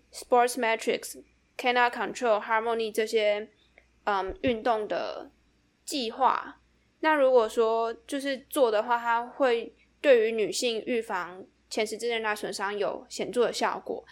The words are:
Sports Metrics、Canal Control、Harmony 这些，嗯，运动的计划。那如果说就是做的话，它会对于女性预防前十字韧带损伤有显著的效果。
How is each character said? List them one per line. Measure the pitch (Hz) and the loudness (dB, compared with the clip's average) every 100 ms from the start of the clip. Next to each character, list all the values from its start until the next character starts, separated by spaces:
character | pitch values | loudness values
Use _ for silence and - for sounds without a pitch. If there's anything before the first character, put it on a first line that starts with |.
| _ | _
Sports | - - 247 240 247 | -18 0 4 4 2
Metrics、 | 226 226 - - - - - _ _ - | 0 0 0 -4 -6 -16 -20 _ _ -6
Canal | 254 247 240 | 0 2 2
Control、 | 240 208 208 247 208 | 0 -6 -2 2 2
Harmony | 220 226 226 226 220 | 2 0 0 -2 -2
这 | 214 220 | -2 0
些， | 226 208 208 220 _ _ _ _ _ | 2 2 0 -4 _ _ _ _ _
嗯， | - 392 - - | -2 -2 -2 -2
运 | 269 226 | -2 0
动 | 220 220 214 | 0 0 0
的 | 170 107 - - _ _ _ _ _ | -4 -4 -8 -14 _ _ _ _ _
计 | - 294 226 | -8 -6 -4
划。 | 247 254 - - - _ _ _ _ | 0 0 0 -4 -14 _ _ _ _
那 | 311 311 | 0 4
如 | 262 | 6
果 | 254 220 | 6 4
说 | 226 220 226 226 233 - | 2 2 2 0 -4 -8
就 | 285 | -6
是 | 277 269 - | -4 -6 -4
做 | - 247 | 2 4
的 | 208 | 4
话， | 240 233 | 0 0
它 | 233 233 240 | 0 -2 -2
会 | - 269 233 220 - _ _ | 0 0 2 -2 -14 _ _
对 | 302 247 220 | 6 6 6
于 | |
女 | 226 196 | 0 -2
性 | - 247 220 - | -2 -2 -2 -2
预 | 240 | -4
防 | 226 196 170 185 202 _ _ | -2 -6 -6 -10 -18 _ _
前 | - 214 | -4 -4
十 | 214 | -4
字 | 233 | -4
韧 | 233 | -4
带 | 220 214 | -2 -4
损 | 208 | -6
伤 | 196 196 208 | -6 -6 -4
有 | 190 - - | -4 -4 -10
显 | - 190 | -8 -4
著 | 202 220 | 0 0
的 | |
效 | - 214 - | 0 -2 -4
果。 | - - - | -6 -10 -12